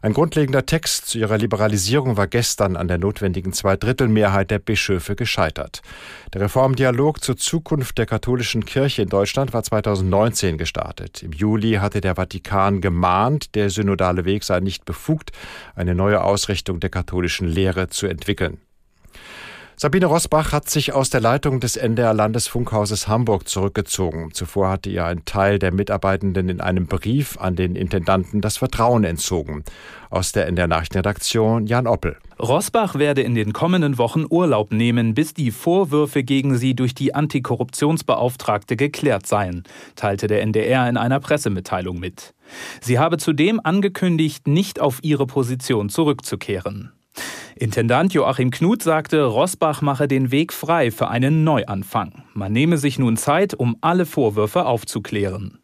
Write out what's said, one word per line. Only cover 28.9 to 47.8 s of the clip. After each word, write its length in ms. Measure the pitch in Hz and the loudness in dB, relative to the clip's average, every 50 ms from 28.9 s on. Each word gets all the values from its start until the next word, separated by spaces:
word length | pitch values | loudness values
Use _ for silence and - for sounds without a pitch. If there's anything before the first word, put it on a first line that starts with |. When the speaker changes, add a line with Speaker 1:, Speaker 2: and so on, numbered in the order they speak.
| 123 113 104 | 4 4 4
Speaker 1:
entzogen. 600 | 85 82 78 - - 92 82 73 - 76 73 76 - - - - - - - - - | 2 0 -4 -4 -2 -2 -2 -2 -4 -8 -10 -10 -12 -16 -18 -20 -20 -20 -20 -14 -6
Aus 200 | 92 92 92 - | -4 -2 -2 0
der 140 | - 104 82 | 0 0 0
N 100 | 78 92 | 0 0
D 60 | 87 | 0
R 60 | 90 | 2
Nachrichtenredaktion 1000 | 82 82 80 82 - - 95 87 101 104 - - - - 113 110 110 113 117 107 | 2 2 0 -2 -2 -2 0 0 0 -2 -2 -4 -2 0 2 2 4 2 2 0
Jan 220 | 107 117 123 123 | 0 0 0 2
Oppel. 300 | 113 110 - - 82 - - - - - - | 2 0 0 0 -6 -6 -8 -20 -20 -10 -6
Speaker 2:
Rosbach 560 | - 113 131 175 - - - 233 214 180 - | -2 0 0 0 0 0 0 0 0 0 0
werde 280 | 139 147 147 143 135 120 | 0 2 2 2 2 2
in 100 | 117 120 | 2 2
den 180 | 113 104 104 | 0 0 0
kommenden 460 | 104 - 151 170 180 175 156 143 135 | -2 0 0 2 2 2 2 2 2
Wochen 280 | 120 117 113 - 160 156 - | 2 0 0 2 -2 0 2
Urlaub 420 | 165 170 180 160 123 107 107 - | 2 2 4 4 4 2 0 0
nehmen, 440 | 110 107 117 120 120 120 113 113 110 | 0 2 2 4 4 2 2 2 2
bis 180 | 139 156 156 - | 0 -2 -2 -2
die 160 | - 143 117 | -2 -2 -2
Vorwürfe 760 | 104 - - 170 175 196 196 143 143 151 151 147 - 147 131 | -2 -2 0 2 2 2 2 2 2 2 2 2 0 -2 0
gegen 320 | 117 139 135 131 139 131 | 2 0 2 2 2 2
sie 200 | 120 123 131 131 | 2 2 0 0
durch 180 | 123 127 127 127 | 2 0 -2 0
die 220 | - 139 139 - | 0 -2 -2 0
Antikorruptionsbeauftragte 1600 | 139 151 151 - 139 127 - 127 120 123 - - - 147 147 160 156 - - 127 - 120 127 127 - - - 107 104 98 - 123 | 0 -2 0 -2 -4 -2 -2 -2 -2 -4 -6 -2 0 2 2 2 0 0 0 0 2 0 -2 -2 -2 -2 0 0 0 -2 -4 -2
geklärt 500 | 113 139 147 - - - 143 113 98 - | 0 0 -2 -2 0 0 2 2 0 0
seien, 380 | - 113 104 101 90 87 87 87 - - - - - _ | 0 0 0 0 -2 -4 -8 -10 -14 -20 -20 -20 -20 _
teilte 320 | - - 104 101 101 - | -4 -2 -2 -2 -2 0
der 160 | 101 104 101 101 | 0 0 0 0
N 100 | 107 104 | 2 0
D 100 | 110 110 | 0 2
R 240 | 120 127 131 127 | 2 2 2 2
in 100 | 120 120 | 2 0
einer 220 | 110 113 120 135 139 | 0 2 2 0 0
Pressemitteilung 800 | 143 - 151 143 - 110 98 92 92 - 95 92 90 92 90 87 | 0 0 -2 0 0 -2 -2 -2 -4 -4 -6 -4 -4 -6 -6 -6
mit. 360 | 92 92 - - - - _ _ _ - - - - - - - | -8 -8 -10 -12 -20 -20 _ _ _ -20 -18 -16 -14 -14 -16 -10
Sie 200 | - 117 123 120 | -2 0 2 2
habe 180 | 151 170 170 | 4 2 0
zudem 420 | 160 - 165 151 139 156 196 226 214 | 0 0 0 2 4 2 2 2 2
angekündigt, 840 | - 156 180 202 202 196 190 - 190 180 170 156 160 151 151 - _ | 0 2 2 2 2 0 0 0 0 2 2 2 2 0 -2 -2 _
nicht 320 | 147 143 175 196 - - - | 2 2 2 2 0 -2 0
auf 200 | 143 143 127 - | 0 0 0 -2
ihre 240 | - 156 151 135 139 | 0 0 2 2 2
Position 640 | 127 - 143 127 117 131 127 - - 127 107 104 104 | 0 0 -2 0 0 -4 -6 -2 0 0 0 0 -2
zurückzukehren. 1040 | - - 160 147 139 - - - 113 95 - - 101 90 - - 101 101 - - _ _ _ _ _ - - - - - - - - | 0 2 2 2 0 -2 -4 -8 -8 -6 -4 -6 -6 -4 -4 -8 -10 -10 -14 -14 _ _ _ _ _ -12 -12 -12 -12 -14 -16 -18 -6
Intendant 600 | - 120 110 - 120 | -4 -4 -2 0 0